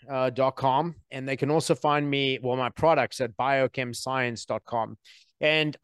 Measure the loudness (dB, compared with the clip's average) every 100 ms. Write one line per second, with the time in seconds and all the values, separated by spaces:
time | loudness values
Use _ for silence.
0 | -6 -2 0 2 0 2 2 2 0 -6
1 | -12 -8 -6 -2 0 2 2 0 2 2
2 | 2 0 0 -2 -2 -2 -2 2 4 4
3 | 2 -2 -4 -2 0 2 2 0 -6 -6
4 | -4 -2 -2 -4 -6 -6 -4 -4 -4 -8
5 | -20 -20 _ -2 2 2 0 -4